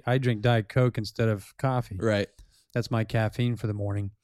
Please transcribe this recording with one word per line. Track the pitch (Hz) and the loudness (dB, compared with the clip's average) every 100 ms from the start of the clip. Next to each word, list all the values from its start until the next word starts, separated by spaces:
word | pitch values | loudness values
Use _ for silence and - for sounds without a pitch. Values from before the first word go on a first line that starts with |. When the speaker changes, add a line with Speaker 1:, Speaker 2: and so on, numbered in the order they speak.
| - | 0
Speaker 1:
I | 131 | 0
drink | 123 110 | 2 2
Diet | 120 117 101 | 2 2 2
Coke | - 127 117 | 2 2 0
instead | 104 - 113 | -6 -2 0
of | 101 - - | 0 -4 -4
coffee. | 135 127 - 95 | -2 -2 -4 -2
Speaker 2:
Right. | 113 104 101 - - _ _ 120 | 2 2 0 -6 -20 _ _ -4
Speaker 1:
That's | 113 | -2
my | 117 | 0
caffeine | 113 117 110 - 120 113 | 0 0 0 0 -2 0
for | 107 | -4
the | |
morning. | 104 101 101 101 - | -4 -2 -4 -4 -8